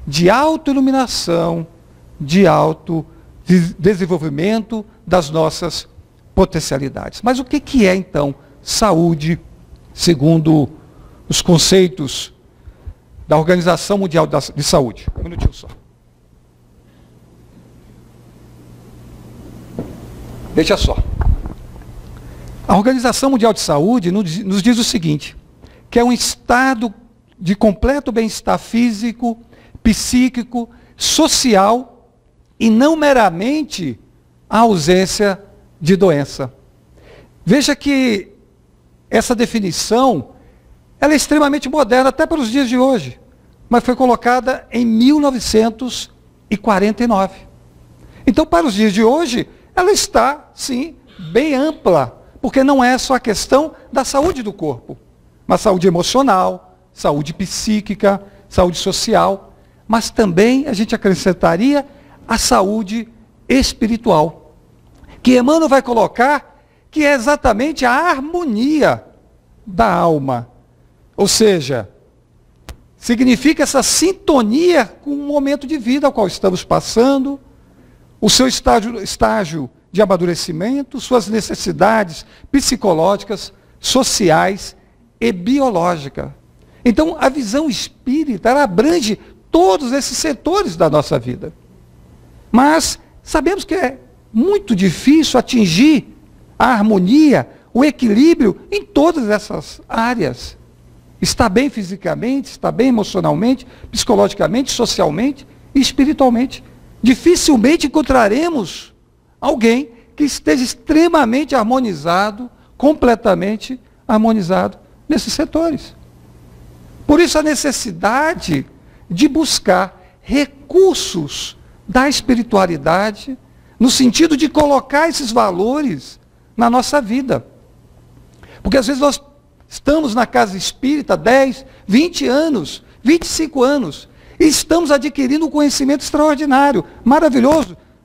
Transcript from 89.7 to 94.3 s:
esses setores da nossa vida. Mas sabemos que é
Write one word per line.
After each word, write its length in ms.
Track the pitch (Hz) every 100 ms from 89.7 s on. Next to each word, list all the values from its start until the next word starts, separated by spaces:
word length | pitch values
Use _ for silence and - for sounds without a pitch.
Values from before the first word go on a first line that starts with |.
| 370 247
esses 260 | 269 - 247
setores 580 | 320 262 302 392 339 165
da 140 | 160
nossa 300 | 151 - 143
vida. 340 | 123 123 156 - _ _ _ - - - - - -
Mas 480 | 233 285 311 - - _ _
sabemos 420 | - 320 294 381
que 120 | - 370
é 240 | 262 269 - _ _